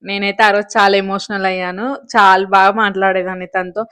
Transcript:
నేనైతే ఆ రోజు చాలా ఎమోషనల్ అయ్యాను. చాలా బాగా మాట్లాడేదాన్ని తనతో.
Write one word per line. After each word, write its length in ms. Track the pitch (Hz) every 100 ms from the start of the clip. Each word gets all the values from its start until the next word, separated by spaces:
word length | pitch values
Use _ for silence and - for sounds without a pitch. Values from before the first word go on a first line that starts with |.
నేనైతే 400 | 185 202 202 196
ఆ 80 | 214
రోజు 180 | 202 208
చాలా 260 | 226 196 196
ఎమోషనల్ 480 | 196 196 - 202 190
అయ్యాను. 400 | 185 180 185 247 269 -
చాలా 360 | 233 196 190 196
బాగా 260 | 196 190 208
మాట్లాడేదాన్ని 720 | 208 190 190 185 185 185 180
తనతో. 340 | 185 185 190 226